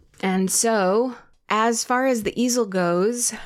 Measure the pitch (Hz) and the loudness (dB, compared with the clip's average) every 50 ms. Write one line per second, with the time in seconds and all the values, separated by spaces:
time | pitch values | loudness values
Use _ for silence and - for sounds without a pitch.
0 | _ _ _ - 202 190 185 190 190 185 - - - 226 226 208 185 185 196 226 | _ _ _ -6 -4 -2 0 0 0 0 0 0 0 2 2 2 2 2 2 2
1 | 254 254 233 - - _ _ _ _ - 185 214 220 233 226 226 - - 247 247 | 0 -2 -4 -10 -18 _ _ _ _ -2 0 2 2 2 0 0 -2 -2 0 0
2 | 262 269 247 226 208 196 - - 247 254 240 247 226 196 190 185 175 170 175 180 | 2 0 0 0 -2 -4 -2 0 0 0 0 0 0 0 0 0 0 2 2 2
3 | 190 226 240 240 240 - 220 - - | 2 0 0 -2 -4 -4 -6 -8 -12